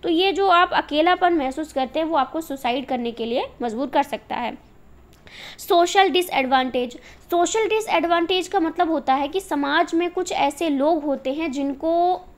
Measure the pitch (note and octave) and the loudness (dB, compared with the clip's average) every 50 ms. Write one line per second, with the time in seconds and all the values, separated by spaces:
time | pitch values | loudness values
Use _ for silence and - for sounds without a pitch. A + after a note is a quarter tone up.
0 | - E4+ E4 D#4+ F#4 G4 E4 E4 G4 G4 F4 F4 F4+ F4+ - - - - C#4+ D4+ | -2 0 0 2 2 2 2 2 2 4 6 6 4 4 2 -2 -2 0 0 2
1 | D#4 F4 F4+ F4+ F#4 F4 F4 D#4+ C4+ C4 C4 D#4 D#4 D4+ - C#4 C4 B3+ - D#4 | 4 4 4 4 2 2 2 2 0 -2 -4 -6 -8 -6 -4 -4 -4 -2 -2 -4
2 | D#4+ D#4 E4 D4 C4 B3+ - D#4+ D#4+ - C4+ C4 - B3 A#3+ C#4 B3+ - C4 B3 | -2 0 0 0 0 0 -4 -8 -6 -6 -10 -6 -4 -2 -2 -2 -2 -4 -4 -4
3 | A#3+ A#3 A3+ - A3+ A3+ A#3 C#4 A4+ C#5 - - A#3+ A#3+ G#3+ A3+ C#4 - - D4+ | -4 -6 -6 -6 -6 -4 -2 -4 -4 -6 -8 -8 -6 -6 -4 -4 -6 0 0 0
4 | C#4 C#4 - G#3 - - - A#3+ A#3+ A3+ - - - - - - - - - - | 0 0 -4 -10 -8 -8 -8 -6 -6 -8 -8 -10 -20 -20 -20 -20 -20 -20 -20 -20
5 | - - - - - - - - - - - - - - F4+ E4+ F4 F4 - G4+ | -20 -20 -20 -20 -20 -20 -20 -20 -20 -20 -18 -18 -2 2 4 4 4 4 6 4
6 | F#4+ F#4+ C#4 F4+ F4 - - - C4 B3+ C4+ C4 C4 C4 A#3+ B3+ B3 A#3+ - - | 4 6 4 2 0 2 -2 -2 0 2 2 2 2 0 -2 -4 -4 -4 -8 -16
7 | - - - - - - - E4+ F4 F4 - A4 A4 G#4 A4 A4 G#4+ - - E4+ | -20 -20 -20 -20 -8 -2 0 2 2 2 0 -2 0 0 0 -2 0 0 0 0
8 | D4 E4+ E4+ E4+ E4+ E4 F#4 F#4 F4 - - G4 E4 E4 D#4 - F4+ D#4+ D#4+ C#4+ | 2 2 2 0 2 0 0 -2 -2 0 -2 0 0 0 0 0 0 0 0 -2
9 | - - C4 C#4 C#4 C#4+ D#4+ F#4+ F#4+ - D#4+ C#4+ C#4+ C#4 D4 D#4+ F4 - - E4 | 0 0 0 0 0 -2 -4 -6 -6 -4 -4 -2 -2 0 2 2 0 2 0 0
10 | F4 F4 F4 F#4 F4+ - - - - C#4 C#4+ - F4 E4 C#4+ C4+ C4+ D4+ F4 D#4+ | 0 0 -2 -4 -4 -4 -2 0 0 0 0 -2 -2 0 0 2 2 2 2 2
11 | C#4+ D4+ C4+ C4 C4+ C4 C4+ D4+ D#4+ E4+ B3 C#4+ C#4 C#4 C#4 C#4 - D#4+ E4 E4+ | 0 -2 -4 -4 -4 -6 -4 -4 -4 -4 -4 -4 -4 -4 -4 -4 -2 0 2 2
12 | F4 F4+ F#4 F#4 F#4 - - | 2 2 0 -2 -6 -16 -20